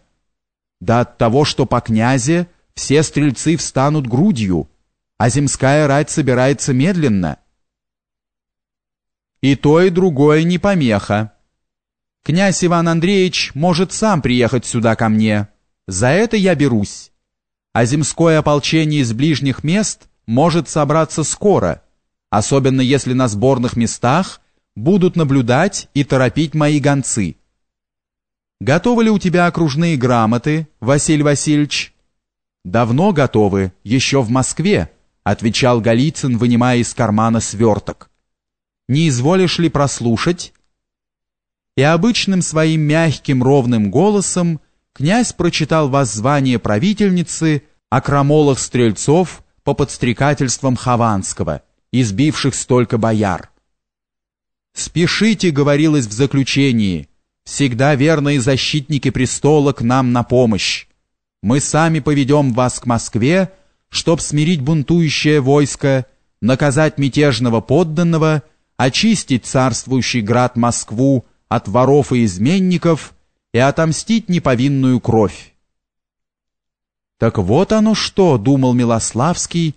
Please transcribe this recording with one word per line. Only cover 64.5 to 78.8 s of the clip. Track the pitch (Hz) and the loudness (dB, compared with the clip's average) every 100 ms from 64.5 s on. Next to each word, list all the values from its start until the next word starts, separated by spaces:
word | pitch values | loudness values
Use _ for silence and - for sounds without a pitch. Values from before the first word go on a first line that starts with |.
| 180 | 0
бунтующее | 131 165 127 170 160 - 147 151 | 0 -2 0 0 0 0 0 2
войско, | 131 147 143 - 143 135 127 _ _ - | 4 2 2 -2 -2 -2 -4 _ _ -6
наказать | 107 131 147 131 156 - | -2 0 0 2 0 0
мятежного | 139 143 147 113 123 113 | -2 2 2 2 0 -2
подданного, | - 139 170 151 170 165 156 151 - _ _ - | 0 0 0 0 0 2 0 0 -4 _ _ -2
очистить | 127 - 220 208 - 123 - | -2 0 0 0 0 -4 -2
царствующий | 135 131 113 - 127 110 123 | 0 0 -2 -2 -2 -2 -4
град | 101 120 123 117 | 0 0 0 0
Москву | 120 117 - 110 135 135 - _ - | -2 -2 -6 -2 0 0 -2 _ -6
от | 113 - | -6 -2
воров | 117 131 143 - | 0 4 2 2
и | 123 113 | 0 0
изменников | 90 120 190 185 175 170 160 - _ _ _ _ | 0 0 0 0 0 0 -2 -4 _ _ _ _
и | 113 | 0
отомстить | 135 143 160 147 - 226 220 | 0 2 -2 -2 -2 -2 0
неповинную | 175 147 120 139 139 131 123 | -2 0 0 0 2 2 0
кровь". | - 113 98 - - _ _ _ _ _ _ _ _ _ _ _ _ _ _ _ _ - | 2 2 2 -2 -20 _ _ _ _ _ _ _ _ _ _ _ _ _ _ _ _ -2
"Так | 117 113 | -2 0
вот | 90 131 196 | 0 2 2
оно | 220 214 | 2 2
что", | 214 - - 185 127 | 0 -2 0 2 2
думал | 107 139 127 | 2 2 2
Милославский | 123 | 2